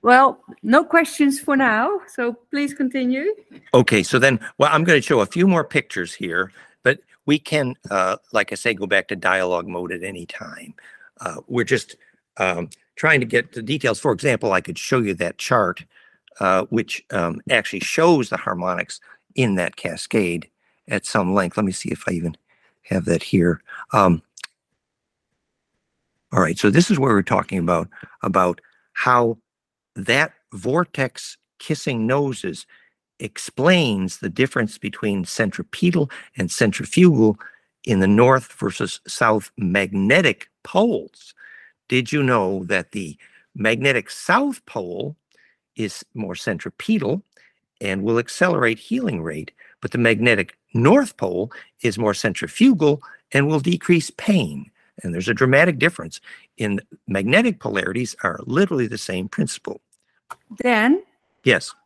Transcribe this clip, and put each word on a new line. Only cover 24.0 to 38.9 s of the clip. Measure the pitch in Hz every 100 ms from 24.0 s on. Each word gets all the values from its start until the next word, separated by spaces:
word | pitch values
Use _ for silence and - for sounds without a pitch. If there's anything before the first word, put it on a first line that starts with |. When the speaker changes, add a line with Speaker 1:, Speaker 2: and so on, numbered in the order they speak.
| 95 82 _ - - _ _ _ _ _ _ _ _ _ _ _ _ _ _ _ _ _ _
Speaker 2:
all | -
right, | 87 90
so | 104
this | 117 180
is | 175
where | 131
we're | 104
talking | 92 98 - 95
about, | 85 87 - - - _
about | - 95 90 87 _ _ _
how | - - 123 120 113 _ _ _ _ _ -
that | 98 123 156 _ _
vortex | 101 117 151 175 - 131 - - - _ _
kissing | - 151 - 120 110
noses | 135 143 117 95 80 - _ _ _ _ _
explains | 107 - - - 147 180 143 101 92 -
the | 95
difference | 87 131 - 107 -
between | 104 - 110 101
centripetal | 85 - 107 - - - 175 170 147 - - -
and | 92
centrifugal | - 113 - - - 180 139 110 104 - _ _ _
in | - 101
the | 95
north | 104 123 131 -
versus | - 107 - 104